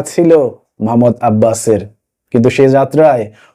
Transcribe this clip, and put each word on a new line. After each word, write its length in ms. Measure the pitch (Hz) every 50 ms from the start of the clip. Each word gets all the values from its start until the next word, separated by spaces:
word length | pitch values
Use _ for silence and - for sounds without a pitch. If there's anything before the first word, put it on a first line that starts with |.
| 143 -
ছিল 200 | - - 170 165 165 156 135 113 - - _ _ _ -
মোহাম্মদ 360 | 107 110 120 120 123 120 - - 120
আব্বাসের, 540 | 117 107 110 113 113 110 - - 113 110 95 95 101 _ _ _ _ _ _ _ _ -
কিন্তু 160 | 120 117 123
সে 160 | - - 135 131
যাত্রায় 540 | 135 139 135 131 - 147 160 151 135 120 107 104 107 _ _ _